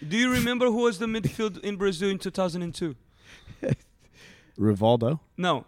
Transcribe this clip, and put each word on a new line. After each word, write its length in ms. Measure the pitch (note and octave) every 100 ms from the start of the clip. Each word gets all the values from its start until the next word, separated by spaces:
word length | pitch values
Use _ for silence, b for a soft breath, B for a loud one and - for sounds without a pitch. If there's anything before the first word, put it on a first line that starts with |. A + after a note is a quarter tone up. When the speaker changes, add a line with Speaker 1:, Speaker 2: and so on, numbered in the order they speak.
| D3+
Speaker 1:
do 100 | G#3
you 140 | B3+
remember 340 | B3+ A#3 B3 B3
who 160 | A3+
was 160 | A#3+ F3+
the 80 | A3+
midfield 540 | A3 G#3+ - A3 F3
in 160 | G3+ G3+
Brazil 340 | G3 E3 G3
in 80 | F#3+
two 120 | F#3+
thousand 300 | F3+ F#3 E3+
and 120 | F3
two? 220 | - E3+ B2 _ b b b b - - - _ _ _ b b b b b
Speaker 2:
Rivaldo? 600 | G#2+ G2+ A2 A#2+ A2+ D#3 - -
Speaker 1:
No, 300 | F3+ C#3+